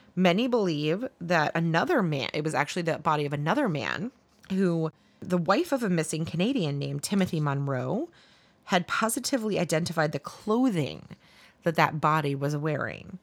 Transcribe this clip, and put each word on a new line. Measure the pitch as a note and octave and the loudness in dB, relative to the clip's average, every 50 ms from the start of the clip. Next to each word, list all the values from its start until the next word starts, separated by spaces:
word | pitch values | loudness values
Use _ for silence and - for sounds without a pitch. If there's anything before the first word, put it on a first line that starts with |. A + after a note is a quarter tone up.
| - - - | -20 -8 0
many | F3 F#3 F3+ E3+ G#3 B3 | 4 4 4 4 4 2
believe | B3+ A#3+ A#3 G3+ F3+ D#3 D3 D3+ D3+ E3+ G3+ C4 - _ - | 2 2 2 2 2 0 0 0 0 0 0 -4 -8 _ -10
that | E3+ E3 F3+ D#3+ D3 - - | -4 0 2 2 2 2 0
another | E3 E3 E3 D#3+ E3 B3+ C#4+ F4+ C4 F#3+ | 0 0 2 2 2 2 2 2 2 2
man, | D#3+ D3 C3+ A#2 - - | 2 0 0 -2 -2 -4
it | D3+ D3+ | -2 -4
was | D#3 C#3 | 0 0
actually | C3 D3 - - F3+ E3+ | 0 -2 0 -2 -4 -2
the | D#3+ C#3+ B2 | -2 -2 -2
body | - E3 D#3 D3+ D3 | 0 0 0 0 0
of | C#3+ D3 | -2 -2
another | C#3+ D3 E3 A3 D4 C#4+ G3+ | -2 0 0 0 2 2 0
man | D3+ C#3 G#2+ C#2+ A#1+ - F#3+ B3+ - _ _ _ _ _ _ - | 0 -2 -2 -4 -4 -4 -6 -8 -10 _ _ _ _ _ _ -4
who, | F#3+ F#3+ G3 F3 E3+ E3 D#3+ D#3 - _ _ _ _ - | 0 2 2 2 2 0 -2 -2 -4 _ _ _ _ -14
the | - D#3 F#3 | -4 -2 0
wife | F3+ D#3+ E3 G3 C#4 F4+ - | 0 2 2 2 2 2 0
of | C#4+ B3+ B3 | 0 0 2
a | F#3+ | 2
missing | F3+ E3 D#3 - - D#3 E3 | 2 2 0 -2 -2 -4 -4
Canadian | - - D#3+ F#3 B3 C#4 B3+ E3 C#3+ C#3+ C#3+ | -4 -2 0 0 2 2 0 0 0 -2 -4
named | C#3+ C#3 C#3 C#3+ - | -4 -4 -6 -6 -4
Timothy | - G#3 G3 F#3 - F3+ D#3 | -2 0 0 0 2 0 0
Monroe, | D3+ D3 C#3 C#3 C#3 C#3 C3+ B2+ B2+ C3 E3 A#3 E4+ - _ - - - - _ _ _ _ _ _ | 0 0 0 0 -2 -2 -2 -2 -2 -2 -2 -2 -4 -6 _ -20 -20 -20 -20 _ _ _ _ _ _
had | - G3 F3+ F3 | 0 0 0 0
positively | - - - A3+ A3 - C4+ B3 - C#4+ A#3+ A3 G#3+ F#3 E3 | 0 -2 0 0 0 -2 -2 -2 -2 -2 0 0 0 0 0
identified | F3 - E3 D#3 E3+ - D#3+ E3 D3+ D3+ | 0 2 0 0 0 0 0 0 0 0
the | D3+ C#3+ | 0 -4
clothing | - - - - - G#3 G#3+ A#3+ C4 C4 F#3+ E3 C3+ D#2 D#2 - - - - _ _ - - - - - _ _ - | -8 -8 -16 -10 -2 0 2 4 4 2 2 2 -2 -2 -4 -10 -14 -18 -20 _ _ -20 -20 -20 -20 -20 _ _ -2
that | E3+ D#3+ | -2 2
that | E3+ D#3 D3+ D#3+ D3+ | 4 2 2 2 2
body | E3 D3+ D#3 D#3+ D3 C#3+ C#3 | 2 2 2 2 0 0 -2
was | C3+ C#3 D3 D3+ | -2 -2 -2 -2
wearing | D3 D3+ D#3 D3 - A2+ G#2+ - - - - F#3 - | -2 -2 -2 -2 -2 -4 -4 -6 -10 -14 -16 -18 -18